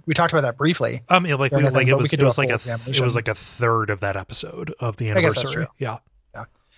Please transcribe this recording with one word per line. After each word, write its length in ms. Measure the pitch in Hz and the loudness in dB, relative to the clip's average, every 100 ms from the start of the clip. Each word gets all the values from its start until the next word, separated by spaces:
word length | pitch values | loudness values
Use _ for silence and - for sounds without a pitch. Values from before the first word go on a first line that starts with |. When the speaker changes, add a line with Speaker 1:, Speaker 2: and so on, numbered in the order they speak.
| - | -2
Speaker 1:
we 80 | 156 | 2
talked 180 | 165 | 2
about 80 | 165 | 2
that 160 | 127 120 | 0 0
briefly 460 | 151 175 113 123 - | 0 2 -2 -4 2
Speaker 2:
Um, 160 | 180 175 | 2 2
yeah, 80 | 135 | 0
like, 160 | 135 | 2
Speaker 1:
during 140 | 151 135 | 2 4
Speaker 2:
we, 40 | |
Speaker 1:
the 80 | 131 | 4
thing, 0 | |
Speaker 2:
like, 100 | 127 | 4
it 40 | |
Speaker 1:
but 60 | 135 | 2
we 40 | |
Speaker 2:
was, 80 | - | 2
Speaker 1:
could 100 | 143 | 2
Speaker 2:
it 40 | |
Speaker 1:
do 20 | 135 | 2
a 40 | |
Speaker 2:
was, 80 | 131 | 2
like, 80 | 127 | 0
Speaker 1:
full 60 | 113 | -2
Speaker 2:
a 20 | |
th-, 100 | 117 | -4
it 60 | |
Speaker 1:
examination. 320 | 117 127 135 127 | -8 -4 0 0
Speaker 2:
was, 100 | 117 | 0
like, 120 | 110 | -2
a 80 | 107 | -6
third 540 | - - 117 113 107 | -8 -2 0 2 0
of 80 | 101 | -2
that 160 | 101 95 | -4 -4
episode 560 | 95 - - - 80 - | -6 -8 -8 -10 -12 -6
of 180 | 117 104 | -6 -4
the 140 | 110 | -2
Speaker 1:
I 100 | 104 | 2
guess 140 | 165 113 | 2 2
that's 100 | 135 | -2
Speaker 2:
anniversary. 200 | 151 156 | -6 -8
Speaker 1:
true. 80 | - | -8
Speaker 2:
Yeah. 200 | 127 113 _ _ _ - - _ _ | -8 -8 _ _ _ -18 -18 _ _